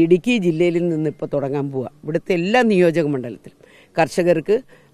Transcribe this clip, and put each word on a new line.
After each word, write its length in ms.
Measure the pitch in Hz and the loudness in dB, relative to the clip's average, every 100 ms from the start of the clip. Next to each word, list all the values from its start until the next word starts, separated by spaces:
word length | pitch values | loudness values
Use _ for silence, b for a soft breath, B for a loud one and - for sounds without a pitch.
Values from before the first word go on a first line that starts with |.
ഇടുക്കി 300 | 165 180 240 240 180 | 4 2 2 0 0
ജില്ലയിൽ 300 | 156 175 170 175 | 0 0 0 -2
നിന്ന് 180 | 156 156 | -2 -4
ഇപ്പോൾ 160 | 143 156 | -6 -6
തുടങ്ങാൻ 320 | 143 139 143 139 | -4 -4 -4 -4
പോവുക. 180 | 131 120 _ | -6 -8 _
ഇവിടുത്തെ 280 | 151 160 - 180 | -6 -6 -2 -2
എല്ലാ 220 | 180 247 233 | 0 2 2
നിയോജക 360 | 190 175 160 151 | 4 4 2 -2
മണ്ഡലത്തിലും 440 | 135 120 - - _ b b b - | -4 -8 -14 -20 _ b b b -2
കർഷകർക്ക് 640 | 160 - 175 165 170 226 - b b | -2 0 2 2 0 -2 -4 b b